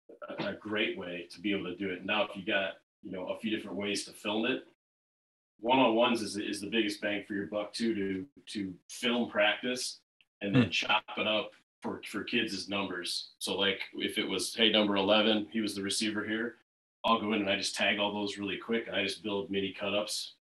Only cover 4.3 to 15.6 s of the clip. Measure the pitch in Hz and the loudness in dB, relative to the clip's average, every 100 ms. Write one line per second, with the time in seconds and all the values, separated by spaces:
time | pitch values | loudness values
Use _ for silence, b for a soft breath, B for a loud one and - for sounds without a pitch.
4.3 | 107 117 131 - _ _ _ _ _ _ | 0 0 0 -4 _ _ _ _ _ _
5.3 | _ _ _ 110 131 123 113 120 113 98 | _ _ _ 4 6 8 6 4 4 -2
6.3 | 101 101 101 98 113 104 101 104 101 95 | -4 -4 -4 0 2 2 0 -2 -4 -4
7.3 | 98 98 104 104 - 117 101 98 95 95 | -4 -2 -4 -4 0 0 2 0 -2 -4
8.3 | - - 107 95 87 - - 120 120 107 | -12 -8 -4 -4 -6 -14 -4 0 2 0
9.3 | 107 104 - 127 127 - - _ _ _ | 2 2 2 -2 -2 -4 -8 _ _ _
10.3 | - 101 101 113 - - - - - 107 | -6 2 4 4 2 2 0 0 -2 0
11.3 | 107 - - _ _ 117 95 - 104 - | 0 -2 -8 _ _ -8 -8 -6 -6 -2
12.3 | 117 101 95 90 98 95 90 87 - - | 0 0 -2 -4 -2 -2 -4 -4 -6 -8
13.3 | - - 95 98 95 - - 101 - - | -8 -4 0 2 0 -4 -4 -2 0 0
14.3 | - - - 110 107 104 98 98 107 107 | 0 -2 4 6 6 4 4 6 6 6
15.3 | 107 104 113 | 2 0 -2